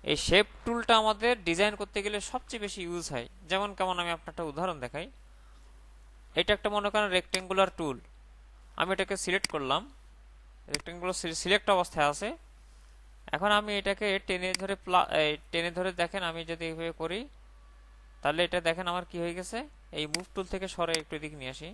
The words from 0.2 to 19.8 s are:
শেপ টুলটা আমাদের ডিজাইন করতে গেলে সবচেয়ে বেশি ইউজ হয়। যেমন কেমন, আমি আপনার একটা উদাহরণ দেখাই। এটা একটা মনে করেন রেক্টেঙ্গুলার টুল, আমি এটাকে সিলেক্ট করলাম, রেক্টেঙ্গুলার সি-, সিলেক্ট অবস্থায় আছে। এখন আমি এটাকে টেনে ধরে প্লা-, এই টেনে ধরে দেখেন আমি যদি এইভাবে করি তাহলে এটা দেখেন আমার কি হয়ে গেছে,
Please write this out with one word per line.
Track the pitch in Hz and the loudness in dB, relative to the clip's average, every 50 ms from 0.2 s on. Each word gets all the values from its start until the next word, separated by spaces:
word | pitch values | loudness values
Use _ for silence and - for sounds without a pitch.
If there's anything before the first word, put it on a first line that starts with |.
| - | 2
শেপ | - 165 196 214 - - - - | 6 6 6 6 4 -4 -8 -4
টুলটা | 233 233 233 - - 233 220 | -4 -4 -2 4 6 6 6
আমাদের | 220 220 214 202 220 240 247 220 180 170 | 6 4 2 2 2 2 2 2 0 -2
ডিজাইন | 170 170 202 214 208 196 | 2 4 2 2 2 -2
করতে | 208 190 - 208 196 | -8 -4 -4 -4 -2
গেলে | 208 208 208 - - | -2 -4 -4 -4 -4
সবচেয়ে | - 254 - - - 226 208 | -6 -8 -8 -6 -8 -8 -6
বেশি | 196 - 208 180 170 | -8 -8 -8 -6 -4
ইউজ | 175 175 165 - | -4 -6 -6 -4
হয়। | 147 123 120 - - - - 156 | -6 -6 -6 -8 -14 -20 -4 -2
যেমন | 180 190 202 208 190 - | 0 0 0 -2 -2 -2
কেমন, | 190 185 180 180 | 0 0 0 0
আমি | 175 175 170 | 0 -2 -2
আপনার | 165 - 175 | -4 -6 -12
একটা | 156 - 165 156 | -8 -6 -6 -6
উদাহরণ | 139 151 180 185 165 143 123 | -4 -2 -2 -2 -2 -4 -8
দেখাই। | 123 - - 180 269 - - - - - - - - - - - - - - - - - - - - - - - - - 160 | -8 -8 -8 -10 -10 -14 -20 -20 -20 -20 -20 -20 -20 -20 -20 -20 -20 -20 -20 -20 -20 -20 -20 -20 -20 -20 -20 -20 -4 -2 0
এটা | 170 - 214 | 2 2 2
একটা | 196 - 214 208 | 2 2 0 0
মনে | 208 202 208 | 2 0 2
করেন | 202 214 208 196 180 180 | 2 2 2 2 2 0
রেক্টেঙ্গুলার | 175 - - 185 185 180 190 190 196 185 - - | 0 6 4 4 4 6 6 6 6 4 4 -2
টুল, | 170 147 127 117 - - - - - - - - - - - - - - - - | -2 -2 -2 -4 -8 -18 -20 -20 -20 -20 -20 -20 -20 -20 -20 -20 -20 -16 -2 -2
আমি | 165 180 190 | 0 0 2
এটাকে | 190 190 - 202 185 - | 0 0 -2 -2 -4 0
সিলেক্ট | 185 175 196 - - - | 0 0 0 0 -2 -4
করলাম, | 151 139 131 139 165 226 285 - - - - - - - - - - - - - - - - - | -4 0 2 0 0 0 -6 -18 -20 -20 -20 -20 -20 -20 -20 -20 -20 -20 -20 -20 -20 -10 -8 -8
রেক্টেঙ্গুলার | 147 - - 180 175 175 185 180 - | -8 -8 -10 -10 -4 -4 -4 -2 -2
সি-, | - 170 160 - | -4 -6 -6 -4
সিলেক্ট | - 180 196 208 - - 202 | 2 4 4 4 6 4 4
অবস্থায় | 180 175 - - 160 147 147 | 4 4 0 2 2 2 2
আছে। | 147 - 202 226 330 - - - - - - - - - - - - - - - - - - - - | 2 0 -4 -6 -6 -8 -16 -20 -20 -20 -20 -20 -20 -20 -20 -20 -20 -20 -20 -20 -20 -20 -6 -4 -2
এখন | 151 185 208 208 208 | 0 4 4 4 4
আমি | 208 208 208 202 | 4 2 -2 0
এটাকে | 190 196 196 - 214 208 190 196 - - | 0 0 0 0 2 0 0 0 0 -2
টেনে | 190 180 180 185 185 180 | -2 -2 0 -2 -4 -4
ধরে | 190 190 196 - - | -4 -4 -4 -6 0
প্লা-, | 185 180 180 - - - 156 | 4 4 4 6 6 4 4
এই | 156 151 151 147 - - | 4 4 2 -2 -6 -4
টেনে | - 165 170 175 170 180 | -2 -2 -2 0 -2 -2
ধরে | 180 185 180 175 | -2 -2 0 0
দেখেন | 170 165 - 196 180 170 | -2 -2 -2 -4 -4 -4
আমি | 160 165 165 165 | -4 -6 -6 -6
যদি | 165 165 165 165 | -6 -6 -4 -6
এইভাবে | 160 160 165 165 160 - | -4 -4 -6 -6 -4 -4
করি | 160 160 175 214 269 294 - - - - - - - - - - - - - - - - - - | -6 -4 -4 -6 -8 -10 -16 -20 -20 -20 -20 -20 -20 -20 -20 -20 -20 -20 -20 -20 -20 -20 -20 -2
তাহলে | - 143 151 165 175 170 | -2 0 2 2 0 0
এটা | - 180 165 165 | 0 0 2 0
দেখেন | 165 175 185 175 | 0 0 -2 -2
আমার | 175 180 175 - | -2 -2 -6 -6
কি | - 175 | -4 -4
হয়ে | 170 170 170 180 | -2 -2 -4 -6
গেছে, | 180 - 226 233 302 302 - - | -8 -6 -8 -8 -8 -10 -16 -20